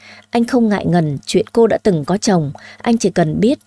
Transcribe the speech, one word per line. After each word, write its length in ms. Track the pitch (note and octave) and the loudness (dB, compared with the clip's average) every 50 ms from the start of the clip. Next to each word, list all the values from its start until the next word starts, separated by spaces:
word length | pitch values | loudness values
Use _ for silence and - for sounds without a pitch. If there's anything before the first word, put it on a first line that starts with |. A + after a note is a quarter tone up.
| - - - - - _ | -20 -20 -20 -20 -12 _
Anh 160 | - A#3+ A#3 | -2 -2 0
không 240 | A#3+ - A#3+ A#3 G#3+ | 0 0 0 2 2
ngại 160 | G#3 F#3+ - | 0 -2 0
ngần 320 | E3 E3 F3 D#3+ D3+ C#3 C3+ - | 0 0 2 0 0 -2 -6 -6
chuyện 200 | - - F#3 - - - | -2 -2 -2 -2 0 0
cô 140 | A#3 A3+ A3 | 2 2 2
đã 100 | - - - | 2 0 0
từng 220 | A3 F3+ D#3 C#3 | 0 0 0 0
có 120 | - F3 G#3 | -2 -4 -2
chồng, 340 | - A#3 F#3+ F3 D3+ C#3 D3+ - - - - - | 0 0 0 0 0 -2 -6 -10 -16 -20 -20 -8
anh 160 | - A#3 A#3 A3+ | -4 -2 0 0
chỉ 120 | - F#3 | 0 0
cần 300 | - - E3+ D#3 D3+ D#3+ | 0 0 0 0 0 0
biết 200 | F#3+ A3+ D4 - _ | 0 0 0 -2 _